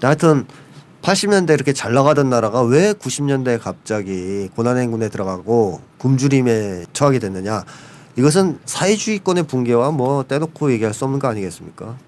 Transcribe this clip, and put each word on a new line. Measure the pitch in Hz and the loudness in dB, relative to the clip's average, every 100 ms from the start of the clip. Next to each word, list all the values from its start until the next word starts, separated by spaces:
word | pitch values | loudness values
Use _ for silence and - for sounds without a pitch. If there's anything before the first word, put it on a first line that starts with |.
하여튼 | 127 151 170 147 - - - - - - | 0 4 4 2 0 -10 -20 -20 -20 -8
팔십 | - 196 202 | -2 -2 2
년대 | 202 170 | 2 4
이렇게 | 151 - | 2 2
잘 | 135 110 | -2 0
나가던 | 123 139 143 135 | 2 4 4 2
나라가 | 120 110 117 | 2 0 0
왜 | 120 135 202 | 2 4 4
구십 | 208 131 123 | 0 -4 -4
년대에 | 143 139 127 117 | -2 -2 0 -4
갑자기 | 110 107 - 107 95 92 92 98 95 - | -4 -10 -6 -4 -4 -6 -4 -6 -6 -2
고난의 | 117 127 | 0 0
행군에 | 123 113 110 | -2 -2 -4
들어가고 | 104 95 92 92 117 104 76 - - | -4 -6 -6 0 2 2 -2 -12 -6
굶주림에 | 131 131 139 135 123 113 101 90 87 | 0 2 2 2 2 0 -2 -6 -10
처하게 | - 143 131 | 0 2 2
됐느냐. | 107 95 95 107 - - - - - - | -2 -6 -6 -6 -8 -16 -20 -20 -10 0
이것은 | 139 165 190 139 | 2 4 2 -2
사회주의권의 | - - 185 208 214 208 190 180 | -8 -4 0 0 -2 -4 -2 -2
붕괴와 | 156 131 120 120 131 | -2 -2 0 2 2
뭐 | 156 127 139 | 0 0 -2
떼놓고 | 131 139 160 - 147 | -2 -2 -4 -2 0
얘기할 | 120 110 | 0 0
수 | 104 | -2
없는 | 135 139 | -4 -2
거 | 135 | -2
아니겠습니까? | 107 95 - 80 - 101 127 | -2 -6 -10 -16 -16 -14 -14